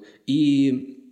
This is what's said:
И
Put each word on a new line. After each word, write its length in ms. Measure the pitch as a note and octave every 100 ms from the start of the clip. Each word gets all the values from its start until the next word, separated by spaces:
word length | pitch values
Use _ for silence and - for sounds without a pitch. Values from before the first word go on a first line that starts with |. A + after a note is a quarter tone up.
| - - -
И 680 | C#3+ D3 C#3 C#3 B2+ - - -